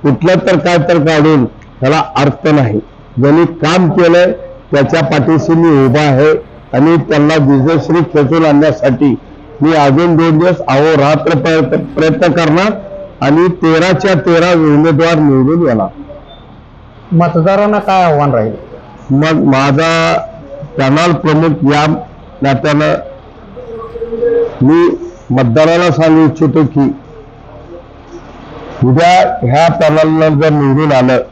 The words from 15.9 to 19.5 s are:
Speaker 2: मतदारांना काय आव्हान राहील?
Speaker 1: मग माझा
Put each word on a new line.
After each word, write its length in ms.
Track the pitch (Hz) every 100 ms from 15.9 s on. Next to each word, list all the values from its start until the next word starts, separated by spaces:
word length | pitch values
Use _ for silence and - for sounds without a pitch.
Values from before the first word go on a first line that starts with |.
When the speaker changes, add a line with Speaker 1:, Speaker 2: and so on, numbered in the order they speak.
| - - - - - - - - - - - -
Speaker 2:
मतदारांना 680 | 170 170 165 165 196 208 208
काय 340 | 202 160 175
आव्हान 220 | 147 143
राहील? 180 | 120 110 107 - - - - -
Speaker 1:
मग 340 | 135 156 156
माझा 720 | 147